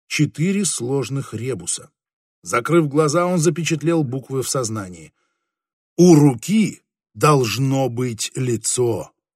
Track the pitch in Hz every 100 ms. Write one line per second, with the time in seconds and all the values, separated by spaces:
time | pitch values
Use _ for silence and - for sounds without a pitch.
0 | - - 147 - 175 196 196 - 120 139
1 | 117 139 123 107 127 123 175 - - _
2 | _ _ _ _ - 123 120 170 151 139
3 | 151 160 180 180 160 160 156 160 147 170
4 | 131 131 - 135 117 139 117 107 95 87
5 | 76 _ _ _ _ _ _ _ _ -
6 | 180 156 147 117 - 220 185 - _ _
7 | _ 107 147 143 120 110 135 135 131 120
8 | 127 107 - - 127 113 - - 120 98
9 | - _ _